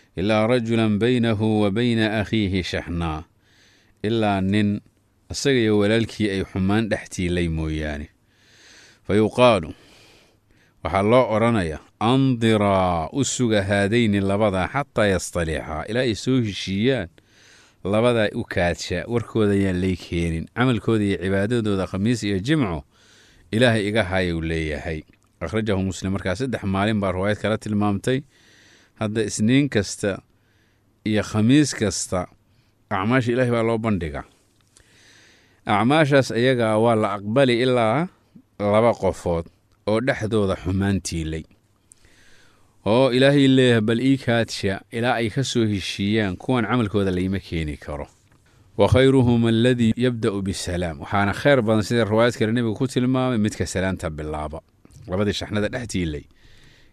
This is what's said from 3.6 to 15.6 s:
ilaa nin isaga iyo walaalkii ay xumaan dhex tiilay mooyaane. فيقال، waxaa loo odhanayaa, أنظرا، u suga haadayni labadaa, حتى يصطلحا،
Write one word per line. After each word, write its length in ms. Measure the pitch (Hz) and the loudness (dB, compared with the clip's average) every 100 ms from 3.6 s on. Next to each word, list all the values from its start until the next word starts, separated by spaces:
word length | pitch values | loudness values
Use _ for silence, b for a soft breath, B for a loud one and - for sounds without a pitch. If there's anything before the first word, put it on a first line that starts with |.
| b b b b | b b b b
ilaa 380 | 104 113 107 98 | -4 0 0 0
nin 400 | 95 104 104 101 _ _ _ _ - | 0 2 0 -2 _ _ _ _ -14
isaga 280 | - 143 131 | -4 0 2
iyo 200 | 110 104 | 4 4
walaalkii 520 | 101 113 107 - 104 | 4 2 0 -2 -2
ay 140 | 95 | -2
xumaan 440 | 87 98 92 107 110 | -4 -2 2 2 0
dhex 200 | 90 - | -4 -6
tiilay 400 | - 90 87 85 | -6 -2 0 -2
mooyaane. 600 | 80 78 78 76 73 76 _ _ b b b b b b b - | -2 -4 -4 -6 -8 -12 _ _ b b b b b b b -2
فيقال، 680 | 101 107 - 123 104 80 - b b b b b b _ b b b | 0 2 4 4 4 0 -14 b b b b b b _ b b b
waxaa 180 | 85 95 | -2 0
loo 240 | 101 127 113 | 4 2 2
odhanayaa, 500 | 107 117 113 85 73 - - | 2 2 0 -2 -6 -14 -4
أنظرا، 1080 | 107 131 135 120 113 110 104 95 92 85 78 | 0 2 2 2 2 4 4 2 2 0 -4
u 120 | 139 | -4
suga 380 | 131 - 120 107 | -4 -2 2 2
haadayni 580 | 95 101 98 117 113 101 | 2 2 2 2 4 2
labadaa, 460 | 98 101 107 92 85 | 2 2 2 0 -2
حتى 380 | 139 143 - 107 | -4 -4 0 2
يصطلحا، 720 | 90 - 87 80 73 | 2 -2 -4 -2 -4